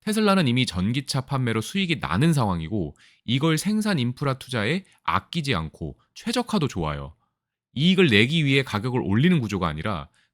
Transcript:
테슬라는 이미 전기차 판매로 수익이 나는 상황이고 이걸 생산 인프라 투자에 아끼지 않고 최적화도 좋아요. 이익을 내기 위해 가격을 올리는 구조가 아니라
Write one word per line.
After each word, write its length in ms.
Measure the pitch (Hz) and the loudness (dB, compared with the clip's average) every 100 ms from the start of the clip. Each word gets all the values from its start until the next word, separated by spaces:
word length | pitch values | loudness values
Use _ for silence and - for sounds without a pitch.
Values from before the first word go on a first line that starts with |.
테슬라는 460 | - 214 208 190 139 | -4 0 4 4 4
이미 180 | 123 123 | 2 0
전기차 560 | 90 95 127 135 135 | 0 -2 -2 -4 -6
판매로 400 | - 135 123 110 | -4 -2 0 -2
수익이 360 | 110 196 185 135 | -2 -2 -2 -2
나는 340 | 69 87 165 | -2 2 2
상황이고 640 | 143 107 85 80 104 76 - _ _ | 2 0 -2 -4 -4 -6 -10 _ _
이걸 360 | - 131 160 156 | -4 0 0 0
생산 400 | 196 214 214 175 | 0 -2 0 0
인프라 400 | 120 123 139 131 | -2 -2 -4 -4
투자에 440 | - 120 104 175 - _ | -4 -4 -2 -4 -6 _
아끼지 500 | - 95 - 170 139 | -4 -4 -4 -6 -2
않고 460 | 101 80 - 76 - _ - | -2 -4 -8 -12 -12 _ -12
최적화도 520 | - 247 240 208 135 | -6 -4 -2 -2 -2
좋아요. 480 | 95 78 71 71 - _ _ _ _ _ | -2 -4 -6 -10 -16 _ _ _ _ _
이익을 340 | 113 165 190 175 | 0 2 4 6
내기 380 | 101 120 165 143 | 6 4 2 2
위해 180 | 135 | 2
가격을 360 | 135 208 - 120 | 0 -4 -2 -2
올리는 360 | 95 104 170 170 | 0 4 4 4
구조가 280 | 110 98 85 | 0 -2 -2
아니라 420 | 76 101 87 76 _ _ | -2 -6 -6 -10 _ _